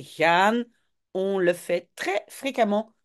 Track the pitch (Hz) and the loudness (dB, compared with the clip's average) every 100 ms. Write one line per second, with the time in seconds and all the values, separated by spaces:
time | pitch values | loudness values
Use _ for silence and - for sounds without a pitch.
0 | 135 - 156 175 202 233 233 _ _ _ | -12 -2 2 4 4 2 -4 _ _ _
1 | _ 190 190 196 175 175 - 175 - - | _ -6 -2 0 0 0 -2 -6 -6 -10
2 | - 392 - - 277 262 214 208 220 _ | -6 -6 -8 -10 -6 -2 0 0 -4 _